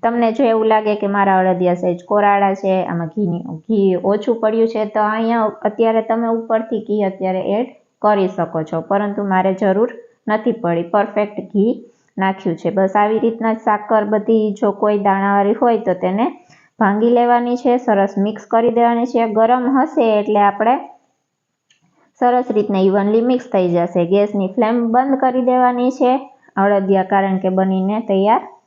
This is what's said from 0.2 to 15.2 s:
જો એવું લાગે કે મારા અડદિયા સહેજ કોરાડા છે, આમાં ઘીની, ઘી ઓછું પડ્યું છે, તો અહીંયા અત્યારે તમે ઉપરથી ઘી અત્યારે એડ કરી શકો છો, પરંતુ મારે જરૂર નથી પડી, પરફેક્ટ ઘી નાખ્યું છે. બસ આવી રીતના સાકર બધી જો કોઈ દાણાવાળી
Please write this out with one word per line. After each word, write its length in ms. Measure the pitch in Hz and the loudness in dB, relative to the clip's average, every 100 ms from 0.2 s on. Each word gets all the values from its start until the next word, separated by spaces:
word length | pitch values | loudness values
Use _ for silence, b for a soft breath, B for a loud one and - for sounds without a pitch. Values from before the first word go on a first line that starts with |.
| 233 | 0
જો 120 | 226 | 2
એવું 220 | 262 220 220 | 2 2 2
લાગે 300 | 214 214 208 | 2 2 -2
કે 120 | 202 | -2
મારા 320 | 202 196 190 | 0 2 2
અડદિયા 340 | 185 180 180 | 2 2 0
સહેજ 260 | 175 180 175 - | 0 -2 -4 -2
કોરાડા 460 | 208 202 202 202 | 2 2 2 2
છે, 320 | 190 196 185 175 | 0 0 0 -2
આમાં 220 | 170 165 | -4 -6
ઘીની, 320 | 214 196 175 | -4 -2 -4
ઘી 560 | - 160 - 220 196 180 | -8 -14 -2 2 2 2
ઓછું 360 | 180 208 214 226 | 0 -2 0 0
પડ્યું 280 | 220 226 226 | 0 2 0
છે, 180 | 220 214 | 0 -4
તો 160 | 214 | -2
અહીંયા 420 | 214 220 226 233 | -2 0 -2 0
અત્યારે 580 | 214 208 214 214 226 220 | -2 -2 -6 0 2 2
તમે 260 | 220 226 233 | 0 -2 -2
ઉપરથી 520 | 226 226 226 220 220 | -4 -2 -4 -2 -8
ઘી 220 | - 208 | -4 -2
અત્યારે 380 | 196 190 190 185 | -2 -2 -4 -4
એડ 360 | - 202 254 - _ _ | -2 -4 -4 -10 _ _
કરી 260 | 208 208 190 | 0 2 0
શકો 360 | 190 165 165 | -2 -4 -4
છો, 180 | 156 165 | -6 -6
પરંતુ 420 | 165 202 208 202 | -2 -2 -2 -4
મારે 300 | 202 185 190 | -2 0 0
જરૂર 380 | 190 202 190 233 - B B - | 0 0 2 0 -4 B B -4
નથી 240 | 214 226 | -2 -2
પડી, 320 | 226 170 170 | -2 -2 -4
પરફેક્ટ 560 | 170 208 196 - 208 - | 0 -2 0 -2 -4 -6
ઘી 500 | - 202 214 - B B B - | -6 0 0 -2 B B B -2
નાખ્યું 380 | 190 190 190 165 | -2 0 -4 -4
છે. 140 | - | -4
બસ 240 | 202 190 208 | 0 0 2
આવી 240 | 208 220 | 0 2
રીતના 340 | 233 226 226 | 0 -2 -4
સાકર 500 | 220 - 208 - 220 | -2 -2 -2 0 0
બધી 520 | 208 214 214 226 214 202 | 2 -2 2 0 0 -2
જો 100 | 214 | -2
કોઈ 280 | 202 208 208 | 0 0 0
દાણાવાળી 540 | 196 196 | 0 0